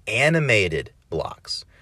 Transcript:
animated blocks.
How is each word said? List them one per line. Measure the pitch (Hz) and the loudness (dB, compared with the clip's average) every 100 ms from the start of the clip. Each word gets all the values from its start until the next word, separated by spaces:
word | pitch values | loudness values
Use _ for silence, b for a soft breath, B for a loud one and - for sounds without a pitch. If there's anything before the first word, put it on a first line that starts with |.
| - | -6
animated | 117 147 165 139 107 90 76 - - - | 0 2 2 4 2 2 -2 -6 -14 -8
blocks. | 78 - - - - - b | -6 -6 -10 -12 -12 -12 b